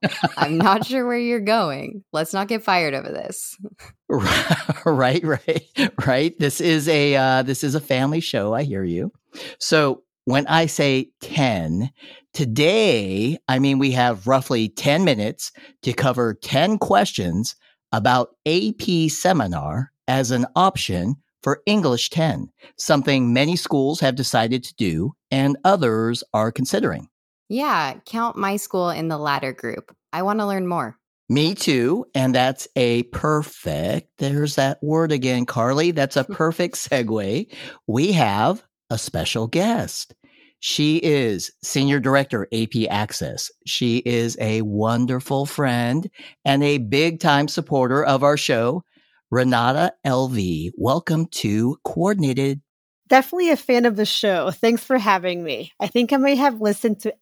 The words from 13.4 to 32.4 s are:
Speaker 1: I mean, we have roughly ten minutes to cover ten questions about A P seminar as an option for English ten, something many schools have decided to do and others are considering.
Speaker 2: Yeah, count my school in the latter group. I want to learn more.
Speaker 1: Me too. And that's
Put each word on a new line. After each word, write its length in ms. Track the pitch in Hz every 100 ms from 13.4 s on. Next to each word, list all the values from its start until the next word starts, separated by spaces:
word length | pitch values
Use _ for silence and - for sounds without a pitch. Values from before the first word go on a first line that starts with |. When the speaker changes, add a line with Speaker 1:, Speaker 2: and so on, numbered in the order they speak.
| -
Speaker 1:
I 120 | 131
mean, 180 | 139 135
we 140 | 139
have 340 | 127 123 101 113
roughly 440 | 131 127 120 110
ten 340 | - 143 156
minutes 480 | 180 107 107 - - - - _
to 100 | 127
cover 400 | 117 135 123 117
ten 440 | 98 - 135 185 214
questions 800 | - 190 196 - 87 90 113 - _ _ _
about 380 | 110 120 127 120 _ 151
A 260 | 175 214
P 360 | - - 165 156
seminar 800 | - 180 170 98 82 73 95 135 _ -
as 240 | 131 120
an 140 | 127 - 165
option 640 | 185 - - 92 - 143 _ _
for 180 | 135 143 202
English 440 | 208 156 120 -
ten, 400 | 165 160 143 - _ - -
something 560 | - 147 143 135 120
many 240 | 123 151 175
schools 420 | - 139 135 170
have 160 | 135 131
decided 480 | 123 120 113 127
to 120 | - -
do 380 | 98 80 117 - _
and 280 | 135 139 143 185
others 580 | 196 123 110 113 120 -
are 180 | 110 110
considering. 580 | 120 131 202 - 82 - _ _ _ -
Speaker 2:
Yeah, 460 | 233 294 180 139 - -
count 320 | 226 233 -
my 180 | 196 202
school 340 | - 185 175
in 200 | 160 165
the 80 | 151
latter 360 | 151 139 131
group. 420 | - 117 - - _ _
I 80 | 165
want 160 | 190 214
to 80 | 202
learn 200 | 190 180
more. 280 | 170 117 - _ _ -
Speaker 1:
Me 220 | 135 160
too. 540 | 196 - 131 123 208 - 135
And 180 | 131
that's 340 | 123